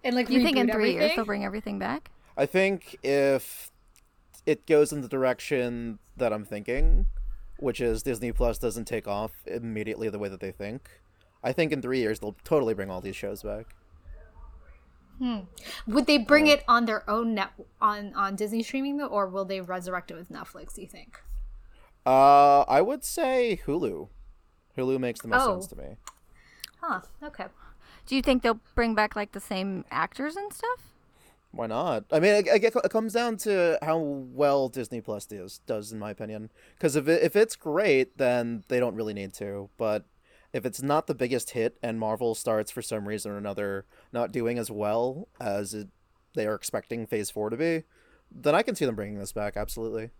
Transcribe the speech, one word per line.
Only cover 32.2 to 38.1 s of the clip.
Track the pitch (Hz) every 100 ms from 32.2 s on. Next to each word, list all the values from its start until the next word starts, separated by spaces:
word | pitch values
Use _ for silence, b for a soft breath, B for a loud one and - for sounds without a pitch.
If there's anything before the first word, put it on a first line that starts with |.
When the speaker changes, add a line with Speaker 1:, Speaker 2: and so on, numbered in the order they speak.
| 190
Speaker 3:
it, | 208 190
it, | 220 226 240
it | 220
comes | 220 220
down | 226 240 220
to | 214 190 175 160
how | 147 165
well | 147 139 131 127 147 139 131
Disney | 127 113 120
Plus | 107 104 -
does, | 104 92 - -
does, | 110 104
in | 113
my | 104
opinion. | 101 107 107 110 b b b
'Cause | 165 143
if | 139
it, | 165
if | 165 202
it's | 220 -
great, | 160 156 208 135 131